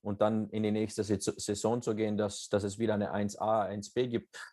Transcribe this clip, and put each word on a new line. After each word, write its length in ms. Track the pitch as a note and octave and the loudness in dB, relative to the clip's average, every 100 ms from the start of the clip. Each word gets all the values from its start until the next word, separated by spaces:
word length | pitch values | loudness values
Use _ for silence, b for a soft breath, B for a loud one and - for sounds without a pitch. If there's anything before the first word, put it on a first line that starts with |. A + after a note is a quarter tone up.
und 220 | G#2 G2+ | -6 2
dann 260 | G#2+ A2 G#2 | 2 2 0
in 140 | G#2+ | 0
die 80 | G#2+ | 0
nächste 340 | G#2+ G#2+ - | 2 0 -2
Sa-, 280 | G2+ G2 - - | 0 0 0 -2
Saison 460 | - G2+ A2 A#2+ | -4 0 0 0
zu 120 | - | 0
gehen, 220 | G#2+ G#2+ G#2 | 0 0 2
dass, 320 | G#2 - - | 0 -2 -2
dass 160 | G#2 | 0
es 140 | G2+ G2+ | 0 0
wieder 160 | A2+ | 0
eine 160 | G#2 G2+ | 2 0
eins 260 | G2 G#2 - | 0 -2 0
A, 240 | G#2+ A2 | 2 2
eins 300 | F#2+ G#2 G2+ | 2 -4 -4
B 160 | B2 B2 | -2 0
gibt, 260 | A2+ - B B | -2 -6 B B